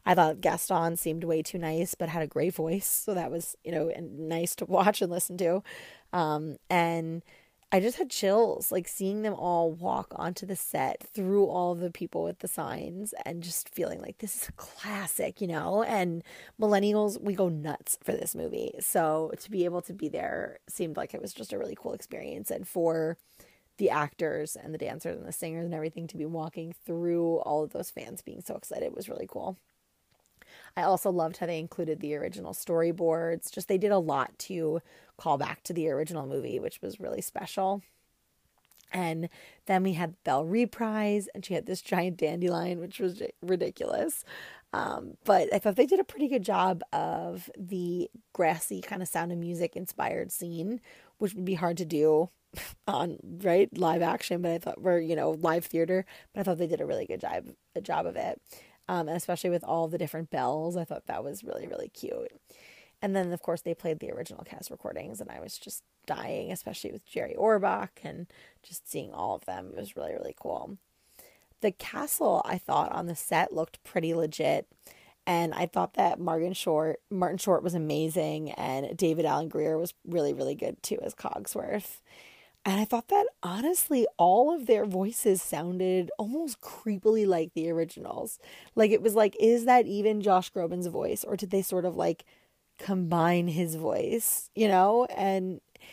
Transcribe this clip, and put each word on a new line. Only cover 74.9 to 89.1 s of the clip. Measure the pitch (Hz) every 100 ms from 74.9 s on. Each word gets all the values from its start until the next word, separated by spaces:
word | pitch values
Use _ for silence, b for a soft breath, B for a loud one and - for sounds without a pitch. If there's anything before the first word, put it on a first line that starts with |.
| B B B -
and | 170 170
I | 156 175
thought | 190 180
that | - 180 -
Martin | 175 160 175
Short, | - - 151 160 - _
Martin | 190 180 185
Short | - 175
was | 175
amazing, | 170 156 147 160 165 156 156 156
and | - - 131 139 170
David | 170 160 156
Alan | 147 160
Grier | 160 156 160
was | 175 - -
really, | 170 147
really | 139 135 147
good, | - -
too, | - -
as | -
Cogsworth. | - - - 208 - - 208 - - B B B B B B -
And | 196
I | 214
thought | 233 -
that, | 403 427 -
honestly, | 175 190 285 359 - 269 453 -
all | 175 196 285 339
of | 233
their | 220 202
voices | 185 196 - 226 190
sounded | - 151 170 180 185 185 175 -
almost | 214 285 320 -
creepily | - - 226 202 220 220 202
like | 175 165
the | - 165
originals. | 165 165 - - - - - B B B -
Like, | 214
it | 214
was | 202